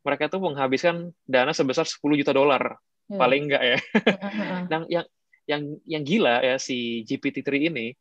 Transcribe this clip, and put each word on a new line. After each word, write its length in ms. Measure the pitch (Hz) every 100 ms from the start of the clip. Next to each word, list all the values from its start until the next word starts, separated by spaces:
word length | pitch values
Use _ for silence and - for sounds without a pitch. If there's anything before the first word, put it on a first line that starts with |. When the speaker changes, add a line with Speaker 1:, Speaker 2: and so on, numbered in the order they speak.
Speaker 1:
mereka 240 | 143 143 151
tuh 160 | 190
menghabiskan 720 | 180 143 131 131 175 170 170 - -
dana 240 | 127 131
sebesar 320 | 165 139 131 156
sepuluh 320 | - 147 147
juta 160 | 143
dolar. 400 | 135 143 127 120 - _ _ _
Speaker 2:
Hmm. 160 | 196
Speaker 1:
Paling 200 | 123 139 147
enggak 160 | 139
ya. 160 | 123 139
Speaker 2:
Heeh, 400 | - 214 - 196
heeh. 440 | 202 214 180 180 180
Speaker 1:
<laughs> 60 |
Nah, 100 | 160 165
yang, 160 | 170 - _ _ _ -
yang, 160 | 147 147 151 -
yang 160 | 156
gila 400 | 139 220 143 120
ya, 160 | 131 131
si 480 | - 127 117 117 110
G 160 | 131
P 80 | 143
T 160 | 135 139
three 240 | 139 160
ini, 240 | 143 113 -